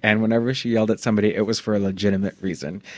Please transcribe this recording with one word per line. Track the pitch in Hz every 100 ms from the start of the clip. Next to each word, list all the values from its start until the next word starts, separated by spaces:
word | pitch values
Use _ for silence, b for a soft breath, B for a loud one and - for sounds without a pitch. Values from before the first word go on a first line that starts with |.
And | 107 107
whenever | 110 117 120
she | 131 120
yelled | 113 110
at | 104
somebody, | 120 104 104
it | 101
was | 104 -
for | 110
a | 104
legitimate | 98 95 101 98 98 -
reason. | 95 78 71 98 -